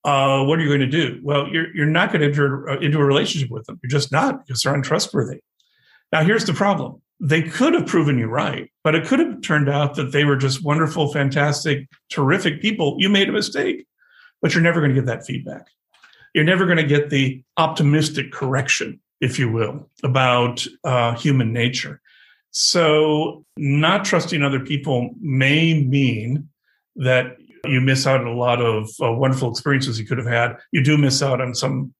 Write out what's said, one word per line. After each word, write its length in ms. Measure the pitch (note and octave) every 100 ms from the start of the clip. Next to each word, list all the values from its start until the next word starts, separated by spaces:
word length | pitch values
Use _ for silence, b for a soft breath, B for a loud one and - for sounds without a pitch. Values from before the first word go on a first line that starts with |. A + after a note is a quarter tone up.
Uh, 400 | - C#3 C3+ C3+
what 140 | C3+ E3
are 40 |
you 60 | D3+
going 120 | C#3+
to 60 | B2+
do? 320 | D#3 C#3 -
Well, 260 | C#3 C#3+ C#3+
you're, 260 | D#3+ E3
you're 120 | - D3
not 260 | D#3+ F#3+
gonna 140 | E3 D3
enter, 420 | C#3+ C#3+ C3+ D3+
uh, 100 | C#3
into 180 | D#3 D3+
a 60 |
relationship 460 | C#3 C#3+ - D#3+ B2
with 140 | G#2+
them. 160 | - -
You're 60 | B2
just 240 | C#3+ C#3
not, 340 | D3 C#4 - -
because 160 | A#2+
they're 120 | C3
untrustworthy. 680 | C#3+ C3+ E3 - C#3+ A2+ - _ _ b b b b b
Now, 100 | D#3
here's 220 | D#3+ A3
the 80 | -
problem. 480 | D3 G3 F3 C3 - _ _
They 220 | D#3 D#3+
could 320 | D#3+ - D4
have 140 | E4 -
proven 320 | F3 D3 B2+
you 80 | A2+
right, 440 | B2 - - - _
but 100 | D#3
it 120 | D#3+ E3
could 120 | C4+
have 220 | E4+ G#3
turned 300 | - D3+ C#3
out 240 | C#3+ C#3+
that 180 | D3 C3
they 120 | C#3+
were 120 | D3 D3
just 260 | C3+ -
wonderful, 480 | D#3 D3+ D#3+ E3+ D3
fantastic, 760 | D3+ C#3 C#3 D3 D3 D#3+ C#3 C3 b _
terrific 500 | - C3+ F#3+ B3+ D3+
people. 360 | G#3+ G#3 D3+ -
You 100 | F#3+
made 220 | G3+ G3
a 20 |
mistake, 540 | G#3 G3+ - F#3+ - - _ b b b b
but 100 | D#3+
you're 100 | F3
never 200 | E3+ E3+
gonna 100 | D3
get 140 | C3 B2
that 180 | A2+
feedback. 420 | - A#2+ - - - _ _ b b b b
You're 100 | D3+
never 220 | D#3 F#3 F#3
gonna 160 | E3
get 260 | D3+ D3 D3
the 340 | C#3+ C3 C3 _ -
optimistic 720 | D#3+ - C#3+ D3+ D#3 D3+ -
correction, 720 | - C3 C3+ C3+ - A2 - _ _
if 160 | B2 -
you 120 | A#2+
will, 380 | A2+ A2 - - _
about, 640 | C#3+ B2+ C3 B2 A#2+ A#2+ - -
uh, 300 | C#3 B2+ A#2
human 400 | A#2+ D3+ C3+ A2+
nature. 480 | A#2 A#2+ B2+ C#3+ - b b b b b
So 920 | - - F3 D#3+ D3+ D#3 D3+ D#3+ - _ -
not 480 | C#3+ C#3+ D#3 G3+
trusting 380 | G3+ F3+ - D#3+
other 180 | C#3+ C3+
people 500 | C3 C#3+ D3+ B2+ A#2+ -
may 640 | D3 C3 C3+ D3+ E3 D#3+
mean 680 | C3 C#3 C3 A2 A2 D3 - _ _ _ _ -
that 400 | B2+ B2+ B2+ - - - -
you 140 | C3
miss 260 | C3 C3+ C3+
out 140 | C3+
on 60 | A#2+
a 80 |
lot 260 | A#2+ B2 A#2
of, 280 | A#2 A2 G#2+ -
uh, 100 | B2
wonderful 380 | A#2 C3 C3 B2
experiences 480 | A2+ D3 C3+ C3 A2+
you 80 | G#2+
could 120 | B2+
have 80 | A#2
had. 300 | A#2 A#2+ B B
You 100 | D#3
do 140 | C3 D3+
miss 260 | C#3+ B2+
out 180 | C#3 B2
on 140 | B2+
some 380 | A#2+ C3+ C#3+ C#3